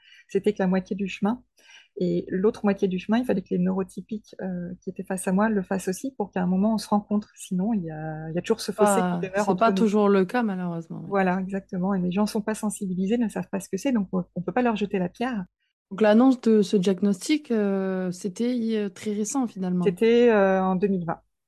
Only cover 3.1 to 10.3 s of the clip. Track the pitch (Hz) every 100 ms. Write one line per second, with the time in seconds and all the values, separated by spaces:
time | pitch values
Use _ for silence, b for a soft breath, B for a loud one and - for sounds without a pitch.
3.1 | 226 247 196 - 190 180 190 185 208 -
4.1 | 214 - - 185 180 175 185 - 185 185
5.1 | 190 196 190 220 208 180 196 185 185 269
6.1 | - 202 190 180 185 214 214 - 208 -
7.1 | 208 - - - 180 208 214 160 156 156
8.1 | 156 160 170 196 220 - 196 208 196 180
9.1 | 175 185 196 196 190 226 190 220 208 202
10.1 | 196 185